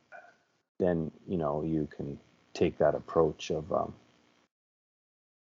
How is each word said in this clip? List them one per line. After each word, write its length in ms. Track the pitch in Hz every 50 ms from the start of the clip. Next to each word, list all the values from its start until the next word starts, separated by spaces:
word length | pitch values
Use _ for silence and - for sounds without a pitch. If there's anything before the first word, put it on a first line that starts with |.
| _ _ - - - - _ _ _ _ _ _ _ _ _ -
then, 320 | 95 90 87 82 80 76 - - -
you 100 | - 101
know, 260 | 85 78 71 73 76 78
you 240 | 82 80 78 76 71 -
can 220 | - 76 71 69 67 - _ _ _ _ _ -
take 240 | - 95 82 -
that 180 | - 82 73 73
approach 560 | 71 - - - 82 80 78 76 - - -
of, 200 | 87 80 76 -
um, 220 | 82 80 82 - - - _ _ _ _ _ _ _ _ _ _ _ _ _ _ _ _ _ _ _ _ _ _ _ _ _ _ _ _